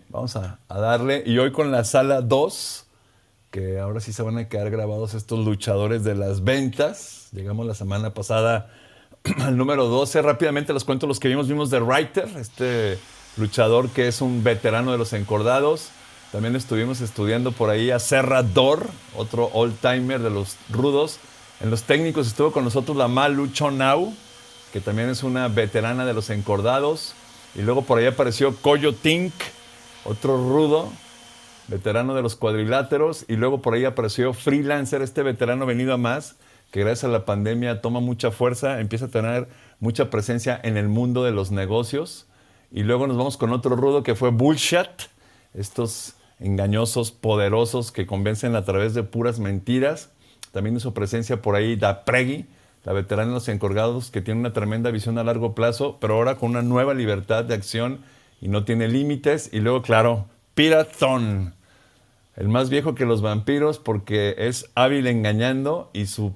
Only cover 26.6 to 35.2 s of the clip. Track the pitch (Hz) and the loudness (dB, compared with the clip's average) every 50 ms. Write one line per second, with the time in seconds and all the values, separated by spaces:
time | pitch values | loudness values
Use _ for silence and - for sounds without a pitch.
26.6 | 104 120 131 139 143 151 160 156 - - - - - - - - - - - - | 2 2 2 2 2 0 -2 -4 -6 -14 -14 -18 -20 -20 -20 -20 -20 -14 -8 -2
27.6 | 104 117 127 139 123 - 123 117 120 131 117 - 135 120 107 - 135 139 117 - | 0 2 2 0 2 2 4 4 4 2 2 2 0 0 2 2 2 2 2 2
28.6 | - 143 147 147 151 147 120 - - 160 160 175 185 180 - - - - - - | 4 4 4 4 4 0 0 2 2 2 2 2 0 -4 -6 -8 -12 -14 -14 -18
29.6 | - - - - - - - - - 104 107 - - 135 131 127 123 127 135 151 | -20 -20 -20 -20 -20 -20 -20 -12 -6 -6 -6 -2 0 0 2 2 2 2 4 4
30.6 | 156 147 151 160 185 214 - - - - - - - - - - - - - - | 4 4 2 0 0 -4 -10 -16 -20 -20 -20 -20 -20 -20 -20 -20 -20 -20 -20 -20
31.6 | - 113 107 95 - 107 104 117 123 131 135 131 120 113 - - 120 110 107 107 | -12 -8 -8 -4 -2 0 0 0 0 0 -2 -2 -2 -2 -4 -2 -2 0 0 0
32.6 | 107 110 123 139 131 - 147 143 156 165 156 - - - 113 110 123 131 139 131 | 0 2 0 0 0 0 0 2 2 0 0 -4 -6 -4 -2 0 2 0 0 0
33.6 | - 120 113 120 131 127 117 127 113 110 - 127 123 131 127 127 - 147 139 147 | 0 0 2 2 2 0 0 0 -2 -2 0 0 0 0 0 0 0 2 2 2
34.6 | 139 143 147 143 135 - 147 135 135 127 - 151 | 2 0 0 0 0 -2 -2 -2 -4 -4 -2 -2